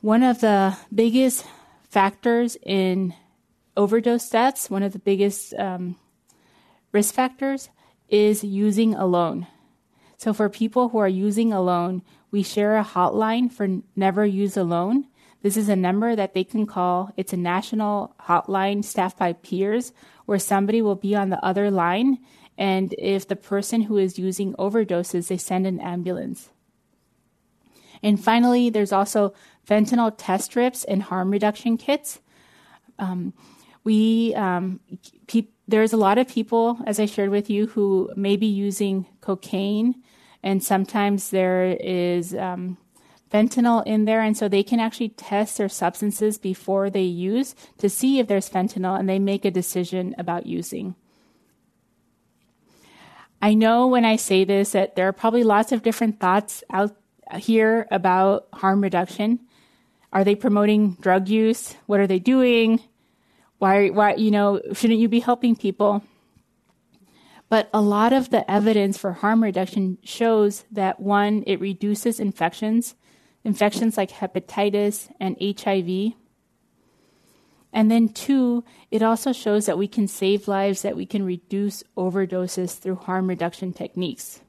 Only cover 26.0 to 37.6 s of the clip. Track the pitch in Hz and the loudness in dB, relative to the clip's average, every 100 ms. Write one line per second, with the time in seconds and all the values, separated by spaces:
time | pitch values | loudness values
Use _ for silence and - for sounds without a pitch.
26 | 175 180 - - - _ _ _ _ _ | -6 -6 -8 -12 -16 _ _ _ _ _
27 | _ _ _ _ _ _ _ _ _ - | _ _ _ _ _ _ _ _ _ -6
28 | 208 208 - 233 240 247 240 220 202 196 | 0 2 4 4 4 4 2 2 0 0
29 | 202 220 202 - _ _ _ 208 214 240 | 0 2 0 -2 _ _ _ 2 2 2
30 | 226 214 - 190 - - 247 254 - 196 | 0 -2 -4 -4 -2 0 0 -2 -4 -4
31 | 202 185 185 202 208 208 - 226 - 285 | -2 -4 0 0 0 -2 -2 -4 -2 -4
32 | - - _ _ _ _ _ _ _ _ | -4 -16 _ _ _ _ _ _ _ _
33 | 190 180 180 - - _ _ _ - 214 | -6 -6 -8 -10 -20 _ _ _ 0 2
34 | 220 226 233 - 196 180 185 185 _ 185 | 4 2 0 0 -2 -2 -4 -8 _ -20
35 | - _ - 226 220 _ - 214 220 220 | -20 _ -4 -2 -2 _ 0 2 4 4
36 | 196 214 254 240 214 233 233 233 247 208 | 4 4 0 -2 -2 0 0 -2 -4 -2
37 | 214 208 196 202 208 208 | -2 0 0 0 0 -2